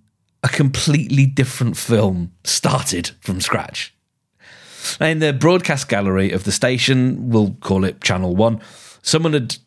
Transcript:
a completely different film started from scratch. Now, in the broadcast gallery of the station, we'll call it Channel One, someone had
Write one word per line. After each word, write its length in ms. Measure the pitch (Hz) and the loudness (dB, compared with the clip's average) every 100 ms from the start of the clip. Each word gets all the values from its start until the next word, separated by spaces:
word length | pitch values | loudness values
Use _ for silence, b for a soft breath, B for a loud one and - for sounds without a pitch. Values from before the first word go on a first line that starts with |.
| _ _ _ - | _ _ _ -6
a 60 | 131 | -4
completely 760 | - 139 139 - 147 - 139 135 | 0 0 0 0 0 2 2 2
different 520 | 135 127 - 120 - | 2 -2 0 -2 -2
film 560 | - 113 101 90 87 _ | 0 2 2 0 -6 _
started 680 | - - - 135 - - - - | -6 -2 0 0 -2 -6 -6 -10
from 180 | - 95 | -6 -4
scratch. 540 | - - - - - _ _ _ _ _ B B B B B B | -4 -4 -6 -12 -14 _ _ _ _ _ B B B B B B
Now, 80 | 160 | -2
in 120 | 160 | 2
the 120 | 156 | 0
broadcast 560 | 135 160 180 175 143 - | 2 4 4 2 -4 -2
gallery 440 | 104 98 95 95 | 0 0 0 0
of 120 | 92 | -2
the 80 | 101 | -2
station, 800 | - 127 127 123 131 127 - 123 | -2 0 0 2 2 2 0 0
we'll 220 | 110 101 - | 2 2 -2
call 240 | - 95 95 | -2 0 0
it 160 | - | -2
Channel 340 | - 92 92 90 | -4 -2 0 2
One, 240 | 113 110 B B B B | 2 0 B B B B
someone 300 | - 160 165 | -2 0 0
had 240 | 151 113 - | -2 -4 -10